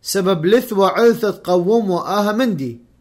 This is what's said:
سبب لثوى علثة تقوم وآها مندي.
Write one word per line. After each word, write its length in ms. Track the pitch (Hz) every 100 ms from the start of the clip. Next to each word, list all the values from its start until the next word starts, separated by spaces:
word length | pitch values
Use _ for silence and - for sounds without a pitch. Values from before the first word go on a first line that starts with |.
سبب 440 | - 202 185 180 165
لثوى 420 | 233 247 196 190
علثة 440 | 175 233 233 208
تقوم 580 | - - 180 175 233 202
وآها 420 | 175 143 202 208
مندي. 500 | 214 254 170 131 117 _ _